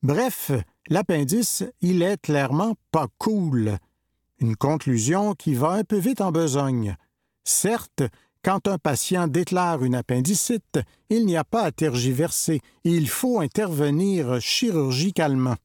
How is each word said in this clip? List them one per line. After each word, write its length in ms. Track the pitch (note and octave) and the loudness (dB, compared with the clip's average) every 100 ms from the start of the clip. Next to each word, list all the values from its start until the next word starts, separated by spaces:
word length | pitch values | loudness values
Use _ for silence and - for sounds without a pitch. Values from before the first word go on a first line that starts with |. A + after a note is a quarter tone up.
Bref, 500 | C3 D3 B3 - - C3+ F#2 _ - | 0 0 0 -4 -4 -4 -4 _ -2
l'appendice, 760 | E3 G#3 E3 C#3 G3+ A#3 - G3+ - | -2 0 0 0 0 -2 -4 -8 -4
il 200 | F3+ F#3 | 0 2
est 200 | E3+ G3+ | 2 -2
clairement 540 | - D3 C#3 C#3+ G#3+ A3 _ | -2 0 0 0 -2 -4 _
pas 160 | D#3+ C#3 _ | -2 -2 _
cool. 580 | - G#3+ F3 C3 G#2+ G2+ _ _ _ _ _ _ | -2 0 0 0 0 -2 _ _ _ _ _ _
Une 160 | A2+ A2 | -2 0
conclusion 800 | C3+ D#3 - A#2+ A2 F3+ G#3 | 0 0 0 0 2 0 0
qui 200 | G3 - | -2 -2
va 180 | C3 D3 | 0 2
un 120 | F#3+ | 0
peu 140 | G#3+ G#3+ | 0 0
vite 240 | F#3 C4 | 0 0
en 100 | G3 | 0
besogne. 640 | D#3+ E3 C3+ C#3 B2+ G#2+ F#2 _ _ _ _ | 0 0 0 0 0 -2 -6 _ _ _ _
Certes, 600 | - - F3+ A3+ - - C3 - _ _ | -4 0 0 -2 -6 -4 -4 -4 _ _
quand 240 | - F#3+ G3+ | -2 0 0
un 120 | F#3 | -2
patient 480 | - C3+ - F#3 E3+ | -2 -2 0 0 0
déclare 560 | C#3+ F3+ F3+ F3 E3 | 0 0 0 0 0
une 120 | B2+ B2 | 0 0
appendicite, 840 | A#2 B2 C3+ G3 - A#3 - D3 G#2+ _ _ | 0 0 2 0 0 -4 -2 -4 -4 _ _
il 180 | A3 A3 | 0 2
n'y 100 | E3 | 0
a 60 | |
pas 200 | D3 A3+ | 0 0
à 80 | G3 | -2
tergiverser, 880 | - D#3 B2 B2 B2+ E3+ - - D#3 - _ | 0 -2 0 0 0 0 -2 -2 -2 -4 _
il 240 | E3+ E3+ D3+ | 0 2 0
faut 320 | - B3+ A#3+ | -2 0 0
intervenir 1000 | D3 - G#3+ D3+ D3 D3 G3 F#3+ B2+ B2 | 0 -2 -2 0 0 2 2 0 0 -2
chirurgicalement. 1160 | A2+ - A#3+ F3 C#3 B2+ F3+ F#3 D#3 C3+ B2+ A#2+ | -2 -2 0 0 0 0 0 0 2 2 0 -2